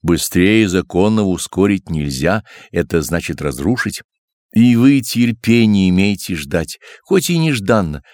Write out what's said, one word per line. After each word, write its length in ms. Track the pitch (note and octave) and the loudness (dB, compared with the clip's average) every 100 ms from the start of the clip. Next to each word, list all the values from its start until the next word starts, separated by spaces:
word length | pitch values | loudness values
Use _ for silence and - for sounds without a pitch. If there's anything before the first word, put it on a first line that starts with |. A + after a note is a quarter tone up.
Быстрее 640 | E2 E2 - F2+ F#2+ A2 G#2 | 0 -2 0 2 4 4 2
законного 600 | F2+ E2 F2 G2+ A2 G2 | 0 -2 0 2 2 0
ускорить 600 | F2 - F2+ G2+ G2 - | -2 -6 0 0 0 -4
нельзя, 540 | D#2+ C#2+ C2+ D#2 G#2+ - - - | -6 -4 -2 -2 -2 -6 -20 -8
это 280 | F2 D#2+ E2+ | -6 -2 -2
значит 380 | D2 E2+ - C#2+ | -2 -6 -6 -8
разрушить. 640 | D2 B1+ D#2+ B2+ G#2 - - _ _ _ _ | -8 -4 -4 -4 -6 -10 -18 _ _ _ _
И 240 | A2 A#2+ A#2 | 2 4 4
вы 240 | C3 C#3 | 4 2
терпение 880 | A#2+ A#2 A#2+ A2 - A#2 A2 G2+ F#2+ | -2 -2 -2 -2 0 4 4 4 4
имейте 480 | F2+ G2+ G2 - E2+ | 2 0 -2 -6 -10
ждать, 420 | C#2+ F2 D#2+ - - - | -4 -6 -6 -12 -20 -20
хоть 280 | _ F#3+ - | _ -2 0
и 80 | E3+ | -2
нежданно, 640 | D#3+ B2+ G2 A2+ E2+ C#2+ _ | 0 -2 0 0 0 -6 _